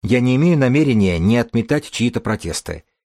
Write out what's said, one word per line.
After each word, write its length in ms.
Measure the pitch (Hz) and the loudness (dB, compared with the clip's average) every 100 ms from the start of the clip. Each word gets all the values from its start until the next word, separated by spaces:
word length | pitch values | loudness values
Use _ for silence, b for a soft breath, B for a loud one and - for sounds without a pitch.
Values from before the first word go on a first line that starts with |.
Я 160 | 101 123 | 0 0
не 160 | 123 127 | 2 2
имею 220 | 170 165 | 2 2
намерения 600 | 131 135 151 113 95 87 | 2 2 2 2 2 2
ни 180 | 90 117 | 2 0
отметать 540 | 117 117 113 147 - | 0 -4 -2 -4 -4
чьи-то 320 | - 117 - | -4 -4 -4
протесты, 600 | 107 107 87 78 - 80 _ _ _ | -6 -6 -6 -10 -10 -14 _ _ _